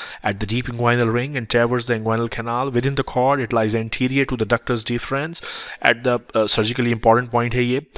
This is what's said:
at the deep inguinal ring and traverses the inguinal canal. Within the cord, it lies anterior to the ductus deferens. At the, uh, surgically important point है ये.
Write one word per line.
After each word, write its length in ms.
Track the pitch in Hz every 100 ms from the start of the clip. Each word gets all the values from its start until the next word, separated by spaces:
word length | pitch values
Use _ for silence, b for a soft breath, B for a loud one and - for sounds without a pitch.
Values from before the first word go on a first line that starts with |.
| B B
at 180 | 107 98
the 60 | 104
deep 200 | 120 123
inguinal 460 | 120 120 120 117
ring 240 | 117 139 139
and 120 | 113
traverses 400 | 120 120 123 120
the 60 |
inguinal 360 | 113 110 113 117
canal. 400 | - 117 120 135
Within 240 | 120 131
the 80 | 139
cord, 380 | - 127 131 139
it 120 | 117
lies 220 | 117 110
anterior 500 | 110 113 - 127 135
to 120 | 135 120
the 100 | 104
ductus 380 | 120 - 120
deferens. 580 | 110 120 - 135 160 165 B B B B
At 220 | 127 120
the, 160 | 123 120 -
uh, 120 | 113 107
surgically 460 | - 107 123 120
important 380 | 113 117 117 123
point 240 | 117 117
है 100 | 120 123
ये. 160 | 131 -